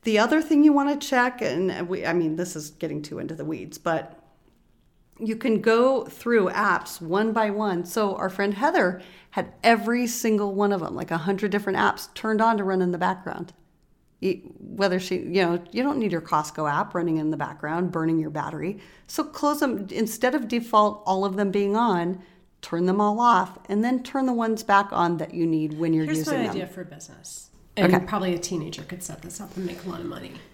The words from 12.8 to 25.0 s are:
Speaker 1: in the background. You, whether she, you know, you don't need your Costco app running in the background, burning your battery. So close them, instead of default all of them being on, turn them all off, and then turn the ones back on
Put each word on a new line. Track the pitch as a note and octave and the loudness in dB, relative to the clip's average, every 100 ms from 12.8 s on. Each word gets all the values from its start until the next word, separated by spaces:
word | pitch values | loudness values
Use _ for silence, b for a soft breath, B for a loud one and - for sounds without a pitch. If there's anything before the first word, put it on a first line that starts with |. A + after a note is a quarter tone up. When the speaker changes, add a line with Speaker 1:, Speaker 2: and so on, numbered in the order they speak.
Speaker 1:
in | F3+ | 0
the | F3 | 0
background. | F3+ F#3 F#3 - F3 - _ _ _ _ _ _ | 0 -2 -6 -10 -12 -16 _ _ _ _ _ _
You, | - - - - | -4 -4 -8 -20
whether | - - G3 F3+ | -16 0 2 2
she, | F3+ F#3 | -2 -4
you | - F3+ | 0 2
know, | F3 F3 F3 | 2 2 -2
you | A3 | -2
don't | C4+ C4+ | 0 0
need | A3 | 0
your | E3+ | -2
Costco | D#3+ D#3 D3+ - D3+ | 0 0 0 -4 -2
app | D3+ D#3 | 0 -2
running | F3+ E3+ D#3+ | -2 0 0
in | D#3 | 0
the | D3+ | -2
background, | C#3 C#3+ D3+ E3 F3+ | -6 -6 -6 -2 -2
burning | E3+ D#3+ E3 | 0 0 0
your | D#3 | 0
battery. | D3+ - D#3+ D#3+ G3+ B B B | -4 -6 -6 -6 -8 B B B
So | - | -6
close | D4+ - D4 D4 | -6 0 0 2
them, | C#4 G#3+ G3 | 0 -2 -6
instead | - A3 - B3+ | -4 -4 0 0
of | C#4 A3+ | 0 -2
default | A#3 A#3 A3 G#3 G3+ - | -4 2 4 4 2 -2
all | F#3+ | 0
of | G3 F#3+ | 0 0
them | G3+ | 0
being | G3 G3+ G#3 | 0 0 2
on, | A#3 F3+ E3+ F3+ B B B _ | 2 2 0 -4 B B B _
turn | - E3 F3+ | -8 0 2
them | F#3+ | 4
all | G#3 G#3 | 2 4
off, | A#3+ G3+ F#3 - - | 4 4 2 -6 -4
and | G#3 | 0
then | A#3 B3 | 0 0
turn | B3+ C#4 C4 | -2 -2 0
the | |
ones | A#3+ A3+ A3 | 0 0 -2
back | - G3 G3 | 4 4 4
on | - | 0